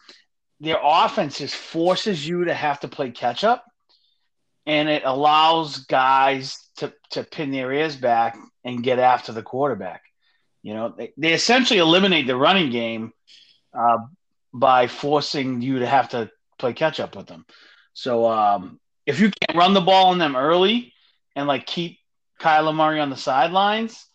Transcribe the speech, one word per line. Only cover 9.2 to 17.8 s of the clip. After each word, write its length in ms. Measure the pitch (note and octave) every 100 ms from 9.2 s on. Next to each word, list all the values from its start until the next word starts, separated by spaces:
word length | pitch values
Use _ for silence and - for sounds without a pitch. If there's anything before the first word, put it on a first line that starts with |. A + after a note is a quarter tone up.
| -
the 100 | A2+
quarterback. 580 | G#2 B2+ C#3+ G2+ F2+ E2+ _ _ _ _ _ _
You 120 | G#2
know, 200 | A2 A2+ -
they, 180 | A#2 C3+
they 160 | D#3+
essentially 460 | D#3+ - B3+ B3 G#3
eliminate 480 | D#3+ F3+ G3 D#3+ B2+
the 80 | B2+
running 360 | D#3 F#3+ C#3+
game, 420 | A#2+ A2+ A2+ A2 _ _ _ _ _ _
uh, 240 | B2 A#2 A2+ A#2+ _ _ _ _
by 340 | B2 C3 B2+ B2
forcing 760 | - C#3+ D3 - D3+ C3 B2
you 180 | C3 C3
to 80 | A#2+
have 220 | B2 A#2+
to 200 | A#2+ G#2 _ _ -
play 160 | B2
catch 260 | A2+ D#3+ C#3
up 160 | G2 G2
with 120 | -
them. 180 | E2 - _ - _